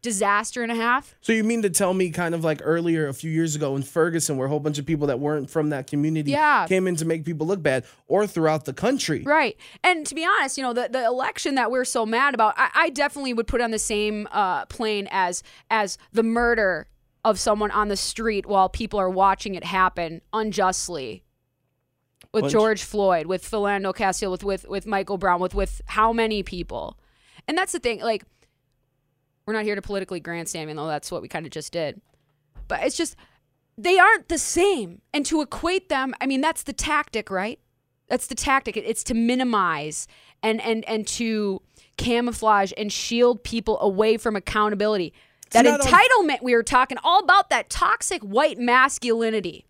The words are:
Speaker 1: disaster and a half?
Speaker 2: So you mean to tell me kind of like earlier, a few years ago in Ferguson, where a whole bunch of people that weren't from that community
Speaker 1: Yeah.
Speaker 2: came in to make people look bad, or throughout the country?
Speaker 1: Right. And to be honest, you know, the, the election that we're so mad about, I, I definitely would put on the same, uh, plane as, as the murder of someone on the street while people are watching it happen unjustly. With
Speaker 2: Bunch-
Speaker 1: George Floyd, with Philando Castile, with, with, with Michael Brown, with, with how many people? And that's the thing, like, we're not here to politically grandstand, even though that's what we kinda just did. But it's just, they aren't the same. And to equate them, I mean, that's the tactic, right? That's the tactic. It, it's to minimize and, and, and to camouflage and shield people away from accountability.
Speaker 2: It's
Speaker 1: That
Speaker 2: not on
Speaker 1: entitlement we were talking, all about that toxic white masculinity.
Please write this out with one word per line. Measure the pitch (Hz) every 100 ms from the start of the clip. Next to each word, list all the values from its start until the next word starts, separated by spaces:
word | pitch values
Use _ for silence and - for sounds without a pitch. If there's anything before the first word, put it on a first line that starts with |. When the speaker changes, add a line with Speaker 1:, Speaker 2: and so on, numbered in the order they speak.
Speaker 1:
disaster | 247 196 202 202 220 247
and | 233
a | 233
half? | 233 254 - _
Speaker 2:
So | -
you | 226
mean | 220 233
to | 208
tell | 160 190
me | 190 180
kind | 156 170
of | 170
like | 160 151
earlier, | - 165 170 160 151
a |
few | 135 160
years | 160 165
ago | 151 147 135
in |
Ferguson, | 135 170 170 165 156 135
where | 131
a |
whole | 151
bunch | 151 147
of | 139
people | 156 143
that | 127
weren't | 147 151 131
from | 160 151
that | 143 127
community | 147 156 156 147
Speaker 1:
Yeah. | 285 302 254 175
Speaker 2:
came | 190 185
in | 170
to |
make | 160 165
people | 151 156 160
look | 196
bad, | 147 131 - _ _
or | 190 208
throughout | 170 160 156
the | -
country? | - 226 269 - 135
Speaker 1:
Right. | 78 311 254 - - -
And | 359 349 294
to |
be | 285
honest, | 339 427 262 277
you |
know, | 262
the, | 233 240
the | 254
election | 233 247 254 - 339 269
that | 226
we're | 254
so | 247 247 220
mad | 226 285
about, | 247 214 -
I, | 262
I | - 339
definitely | 269 285 285 262
would | 233 226
put | 240
on | 240
the | 220
same, | - 208 214 214 208
uh, | 202 190 151 -
plane | - 220 208 202
as, | 190 180 180 - - _
as | 226 202 - _
the | 226
murder | 226 233 240 226 196 165 - _ _ _
of | 233 196
someone | 233 214 208
on | - 208
the | 196
street | - - 226 202 -
while | 202 185
people | - 220 208
are | 185
watching | 185 196 196 208
it | 185
happen | 170 190 185 180 165 165 _
unjustly. | 170 214 208 190 185 - 170 127 95 _ _ _ _ _ _ _ _ _ _ -
With | 220
Speaker 2:
Bunch- | 139
Speaker 1:
George | 220 220 214
Floyd, | - 208 196 175 156
with | 185 -
Philando | 220 202 202 190
Castile, | 185 196 180 202
with, | 185
with, | 202 190 -
with | 190 208
Michael | 196 190 196
Brown, | 190 175
with, | 180
with | 196 190 - -
how | - 220
many | 233 226 214
people? | 185 175 165 - - - _ _ _ - -
And | 320
that's | 381
the | 349
thing, | 247 214
like, | 233 220 - _ _ _ _ _ _ _ _ _ _ _ -
we're |
not | 220
here | 214
to | 202
politically | 190 196 190 175
grandstand, | 170 170 160 165
even | 156 151
though | 156
that's | 147 -
what | 175
we | -
kinda | 165 156
just | 156 -
did. | 175 151 - _ _ _ _ _ - -
But | -
it's | 285 -
just, | 330 - _ _ _ _ _ -
they | 220 370
aren't | 381 440 -
the | 320
same. | - 339 403 339 180 175 _
And | 294 277
to | 311
equate | 285 - 330 381 _
them, | 277 262 -
I | 262
mean, | 262
that's | 311 320
the | -
tactic, | - - 294 302 226 208
right? | 190 208 285 _ _ _ _ _
That's | 247 -
the |
tactic. | 240 - 269 240 208
It, |
it's | 202 226
to | -
minimize | 226 233 254 254 220 180 156 151 151 - - _ _
and, | 220 214
and, | - 220 -
and | 220 208
to | - 233 220 202 190 _ _ _ -
camouflage | 240 240 240 226 220 208 196 -
and | 208
shield | - - 233 240 233
people | - 233 220 214
away | 202 190 220 233
from | 240 208
accountability. | - 214 208 202 208 214 160 _ _ _ -
Speaker 2:
It's |
Speaker 1:
That | - 277
Speaker 2:
not | 294
on | 262
Speaker 1:
entitlement | 359 494 494 330 269
we | 254
were | 233
talking, | 233 254 262 247
all | 311 370
about | 359 381 381
that | 254 -
toxic | - 359 427 - 349
white | 208 208 311 233
masculinity. | 240 247 269 - 247 226 226 220 175 -